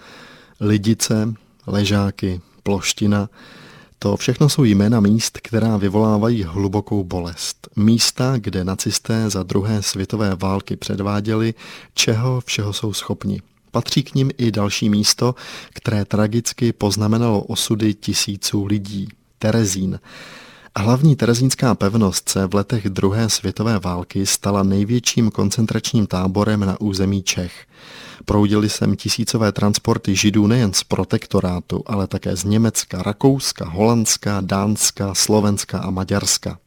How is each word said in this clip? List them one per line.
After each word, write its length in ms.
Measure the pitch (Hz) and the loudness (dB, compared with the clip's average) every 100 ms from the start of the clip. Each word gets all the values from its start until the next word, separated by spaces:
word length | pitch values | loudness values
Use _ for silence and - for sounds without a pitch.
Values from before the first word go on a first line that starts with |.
| - - - - - - | -20 -20 -20 -20 -20 -4
Lidice, 720 | 104 107 104 110 - 110 110 113 _ _ - | 2 2 2 0 2 0 0 -4 _ _ -4
Ležáky, 720 | 101 101 104 98 - 98 92 - _ | 0 2 2 0 -2 -4 -4 -10 _
Ploština, 680 | 104 98 - - 104 104 101 - - - - - - - | -2 -2 -2 0 2 2 -2 -8 -20 -20 -20 -20 -20 -4
to 180 | 101 101 | -2 0
všechno 320 | - 123 151 | 0 2 2
jsou 140 | - | 4
jména 360 | 120 98 104 120 | 4 6 4 4
míst, 400 | 101 110 - - | 4 4 0 -8
která 340 | - 117 113 107 | -4 0 0 0
vyvolávají 680 | 98 104 110 107 110 117 | 0 2 2 2 2 0
hlubokou 600 | 85 92 98 104 - 104 | -2 -2 0 0 -2 -4
bolest. 680 | 90 92 87 92 - - - - | -2 -6 -6 -8 -10 -12 -10 0
Místa, 580 | 107 117 - - 127 131 | 4 4 2 0 -2 0
kde 260 | 101 92 | -2 -4
nacisté 680 | 90 95 110 - - 113 110 | -4 -2 -4 -4 -2 0 0
za 140 | 98 | -2
druhé 400 | 92 107 104 107 | -2 -2 0 -2
světové 520 | - 98 95 107 104 90 | -2 -4 -4 -2 -2 0
války 400 | 95 98 - 92 | -2 -2 -4 -10
předváděli, 760 | - 101 101 104 104 110 113 110 - - - | -6 -4 -2 -2 -2 0 -2 -4 -14 -20 -14
čeho 480 | - - 113 127 127 - | -4 0 0 0 -2 -4
všeho 280 | - 104 | -4 -4
jsou 200 | 98 110 | -4 -6
schopni. 480 | 95 - 107 101 95 - _ _ | -6 -6 -6 -4 -6 -8 _ _
Patří 320 | 120 - - | -4 0 -2
k 120 | 135 135 | 0 0
nim 160 | 135 - | 0 0
i 140 | 120 | 0
další 380 | 107 101 - 110 | 0 -2 0 2
místo, 460 | 104 104 - 120 127 - - - | 2 2 2 0 -2 -10 -18 -18
které 320 | - - 107 98 | -8 -2 -2 0
tragicky 680 | 104 107 117 - - 120 | 0 2 0 -4 -2 -2
poznamenalo 680 | - 104 98 107 113 120 104 | 2 0 2 2 2 2 0
osudy 520 | - 117 - 110 110 | -2 -4 -2 0 0
tisíců 720 | 101 - 98 - 98 - 107 101 | 0 -4 -4 -2 -4 -4 -4 0
lidí. 420 | 107 98 101 104 - _ - | -2 -2 -8 -10 -12 _ -4
Terezín. 600 | 110 113 104 92 95 95 - - - - - - - - | 0 2 2 0 -4 -4 -10 -20 -20 -20 -20 -20 -10 -2
Hlavní 380 | 104 127 156 131 | 2 4 4 4
terezínská 600 | 117 120 131 - 127 101 | 4 2 2 2 0 2
pevnost 540 | 98 113 101 - - | 2 2 2 0 -4
se 180 | 98 95 | -2 0
v 60 | |
letech 360 | 101 98 117 98 | 0 0 -2 -2
druhé 400 | 95 98 107 113 | 0 0 2 0
světové 500 | - 95 92 110 104 | -2 -4 -2 0 0
války 460 | 90 87 87 98 98 | -2 -6 -6 -4 -2
stala 380 | - 101 101 | -2 0 2
největším 680 | 98 98 104 120 - - 113 | 2 2 2 0 0 0 0
koncentračním 760 | - 101 - 110 110 - 117 101 | 2 0 0 0 -2 0 0 0
táborem 520 | 90 92 98 104 107 | 0 0 2 2 2
na 220 | 98 92 | 0 0
území 420 | 104 95 95 98 | -2 0 0 0
Čech. 420 | 92 - 90 - - - - - - - - | -2 -4 -4 -10 -20 -20 -20 -20 -20 -14 0
Proudily 440 | 104 104 104 104 | 2 4 4 2
sem 260 | - 107 98 | 0 0 0
tisícové 560 | 104 - 110 117 107 | -2 -4 -2 0 0
transporty 640 | - 104 - - 113 - 95 | 2 0 0 0 0 0 2
Židů 320 | 107 107 104 | 2 4 4
nejen 260 | 123 107 | 4 2
z 100 | - | 0
protektorátu, 1000 | - - 92 113 - 98 90 90 - 90 - | -2 -4 -2 -2 0 -2 0 -4 -4 -6 -4
ale 220 | 101 92 | -4 -4
také 280 | 98 98 92 | -4 -4 -4
z 80 | |
Německa, 600 | 101 110 113 - - 92 | 0 2 2 0 -6 -6
Rakouska, 640 | 95 104 135 135 - - 85 | -6 2 2 2 -2 -6 -8
Holandska, 720 | 87 110 117 107 - 107 101 | 0 2 2 0 -2 -2 -2
Dánska, 720 | 95 98 104 104 - - 98 | 0 0 0 0 -2 -2 -4
Slovenska 640 | 90 - 107 104 101 - - | -2 2 4 4 0 -2 -6
a 100 | 90 | -4
Maďarska. 720 | 95 95 101 101 - 101 90 | -4 -2 -2 0 -2 -4 -12